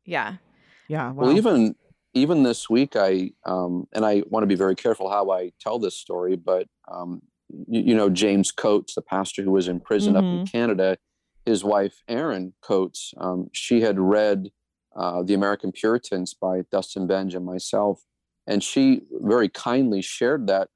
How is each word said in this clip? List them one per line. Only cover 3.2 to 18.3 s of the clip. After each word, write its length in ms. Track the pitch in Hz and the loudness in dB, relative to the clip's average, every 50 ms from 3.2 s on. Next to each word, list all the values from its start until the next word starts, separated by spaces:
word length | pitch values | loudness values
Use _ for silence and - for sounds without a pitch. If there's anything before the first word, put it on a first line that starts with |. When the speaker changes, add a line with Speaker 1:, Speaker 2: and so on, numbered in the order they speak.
| 92 92 - _ - | 0 -4 -8 _ -6
Speaker 3:
um, 440 | 90 92 92 90 87 90 90 - - - | -4 -2 -2 -2 -2 -4 -4 -6 -6 -4
and 120 | 110 110 | 0 0
I 180 | 107 104 101 101 - | 2 2 2 0 0
wanna 180 | 107 110 104 | -2 0 2
be 80 | 98 98 | 2 2
very 220 | 87 98 95 92 | 2 2 2 2
careful 340 | - - 120 110 - 95 95 | 2 2 0 0 0 0 -2
how 200 | 101 104 98 98 | 0 0 2 2
I 200 | 95 90 92 87 _ _ | 0 0 -2 -6 _ _
tell 200 | - 110 110 120 | -8 -6 -4 -2
this 160 | 107 90 - | -4 -4 -6
story, 400 | - - - 95 90 90 90 92 | -6 -12 -8 -6 -4 -2 -2 -2
but, 320 | 87 82 98 92 92 95 _ _ _ _ | -2 0 0 0 0 -2 _ _ _ _
um, 360 | - 90 90 87 90 87 - - _ _ _ _ - | -16 -14 -12 -10 -10 -10 -12 -14 _ _ _ _ -20
y-, 300 | - - - - 117 113 98 | -18 -16 -10 -4 -2 0 2
you 80 | - 117 | 4 4
know, 140 | 110 104 98 | 4 4 2
James 440 | 92 87 107 104 98 98 95 - - | 2 2 2 2 2 2 0 0 -2
Coates, 420 | - - 110 104 101 - - - | -2 0 2 2 2 0 -2 -8
the 80 | - - | -10 -8
pastor 400 | - 95 95 98 - - - 98 | -4 -4 -4 -4 -4 -6 -6 -2
who 80 | 95 95 | 2 2
was 140 | 98 87 90 | 2 2 0
in 120 | 90 87 | -2 -6
prison 360 | - - 214 208 202 208 - | -4 -2 0 2 2 4 4
up 60 | - 196 | 4 2
in 140 | 180 175 175 | 2 0 -2
Speaker 2:
Mm-hmm. 60 | 185 | -4
Speaker 3:
Canada, 540 | 196 - 117 117 117 104 92 95 95 92 - _ _ _ _ _ _ _ _ - | -4 -2 -2 0 0 0 0 0 0 0 -2 _ _ _ _ _ _ _ _ -2
his 180 | 117 113 92 95 | -2 -2 0 0
wife, 380 | 101 104 101 98 98 _ _ _ - | 0 0 0 0 -2 _ _ _ -8
Erin 440 | 117 123 156 160 117 95 92 92 - _ | -6 -4 -4 -4 -4 -6 -8 -10 -12 _
Coates, 540 | _ - 104 95 95 90 - - - - - | _ 0 0 2 2 0 -4 -10 -16 -16 -12
um, 320 | - - 92 90 92 - - - | -8 -6 -6 -4 -4 -6 -8 -10
she 260 | - - - 120 113 | -10 -4 0 2 2
had 180 | 113 110 98 95 | 2 2 2 2
read, 520 | 95 92 104 107 107 104 101 98 95 98 _ _ _ _ _ _ _ _ - | 2 2 4 4 4 2 2 0 -2 -8 _ _ _ _ _ _ _ _ -12
uh, 280 | - 90 90 87 90 90 | -8 -6 -4 -4 -4 -2
The 100 | 92 101 | 0 0
American 380 | 98 101 98 101 - - 92 - | 2 2 0 -2 -2 -4 -8 -8
Puritans 640 | - - 110 113 120 - - 104 92 92 - - | -2 0 0 0 0 -2 -4 -6 -6 -6 -8 -8
by 280 | - - 92 92 92 90 - | -6 -4 -4 -4 -4 -4 -4
Dustin 360 | - 95 95 - - 98 95 87 | -4 -4 -4 -4 -8 -6 -2 -2
Benge 260 | 95 95 95 95 87 | -2 -2 -2 -4 -6
and 120 | 90 90 | -8 -8
myself. 580 | 90 90 92 - - - 107 104 101 98 - _ _ _ _ _ _ | -8 -8 -8 -8 -4 -2 -2 0 0 -2 -4 _ _ _ _ _ _